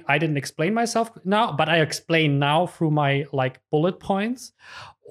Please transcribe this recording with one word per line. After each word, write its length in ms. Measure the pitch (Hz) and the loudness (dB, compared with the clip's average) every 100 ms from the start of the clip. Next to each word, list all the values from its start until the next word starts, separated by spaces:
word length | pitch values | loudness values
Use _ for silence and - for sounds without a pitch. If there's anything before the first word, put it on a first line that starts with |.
| - | 0
I 120 | 147 | 0
didn't 180 | 160 143 | 0 -2
explain 380 | 135 - 160 | -4 -4 -2
myself 360 | 220 233 226 226 - | 0 -2 -2 -4 -6
now, 260 | 180 208 226 | -2 0 0
but 180 | 147 156 | 0 2
I 120 | 165 | 2
explain 580 | 151 - - 165 156 139 | 2 -2 0 2 2 2
now 280 | 143 156 180 | 2 2 0
through 260 | - 160 | -2 0
my, 340 | 151 143 139 151 | 2 2 0 -2
like, 260 | 139 131 - _ | -2 -2 -4 _
bullet 260 | 151 175 180 | 0 0 -2
points, 540 | - 196 214 254 - _ - - - - - | -4 -2 -2 -6 -12 _ -20 -20 -20 -18 -2